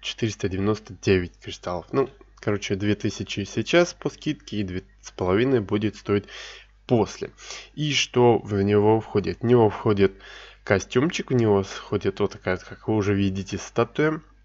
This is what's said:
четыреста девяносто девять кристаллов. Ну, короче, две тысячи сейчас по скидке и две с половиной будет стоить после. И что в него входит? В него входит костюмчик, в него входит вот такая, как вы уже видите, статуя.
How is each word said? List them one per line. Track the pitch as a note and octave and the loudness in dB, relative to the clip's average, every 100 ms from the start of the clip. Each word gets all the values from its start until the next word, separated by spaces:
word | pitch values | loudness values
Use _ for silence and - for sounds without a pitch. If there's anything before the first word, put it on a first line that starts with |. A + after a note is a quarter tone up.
| - | -12
четыреста | - A#2 G2+ G2+ | -4 -4 -4 -6
девяносто | F#2 G2 G#2+ - F2+ | -2 -2 -2 -6 -8
девять | - F#2+ F2 - | 2 2 2 -10
кристаллов. | - - - F2 D#2+ | -16 -12 -8 -8 -4
Ну, | C3+ C3 - - - | -2 -2 -4 -20 -10
короче, | - G#2 - G2+ | -4 -4 -2 -4
две | G#2 | 0
тысячи | G2+ G#2+ - G2+ - | 0 -2 -6 -8 -6
сейчас | G2 - A2 E3 F3 | -6 -6 2 2 2
по | - D3 | -2 -10
скидке | - - D3 - G#2 | -8 -8 -8 -8 -8
и | |
две | G2 F2+ - _ | -6 -6 -10 _
с | - | -20
половиной | - F#2 F#2+ B2+ C3 | -6 0 2 2 0
будет | F#2+ G#2 G#2 - | 0 -2 -2 -4
стоить | - G#2 G2 - - - - _ _ | 0 0 0 -18 -18 -20 -20 _ _
после. | B2 F#2+ - - - - - - | 2 2 -2 -12 -14 -18 -18 -16
И | - D3+ | -6 -4
что | C3+ - - B2 A2+ | -2 -2 4 6 4
в | - G#2 | 2 0
него | G2 G#2 G#2 A2 | 4 4 4 2
входит? | - G#2 F#2 - | 2 -2 -2 -4
В | |
него | A2+ A#2+ A2 | 4 6 6
входит | - - G2+ G2 - - - - - | 2 0 4 2 0 -20 -20 -20 -20
костюмчик, | - G2 - B2+ D3+ - - | -2 -2 2 0 0 -2 -2
в | |
него | B2+ A2+ G2+ | 2 4 2
входит | F#2+ - - G#2 G2 - | 0 -8 -6 -2 -2 -2
вот | G2+ | -4
такая, | - - F#2 | -4 -4 -4
как | - F#2+ - | -6 -14 -2
вы | |
уже | A2 G2+ | 0 2
видите, | G2+ G2 F#2+ F#2 G2 | 2 0 -2 -6 -8
статуя. | - - A#2+ - D3+ D#3 - _ | -6 -2 -2 0 -2 -2 -10 _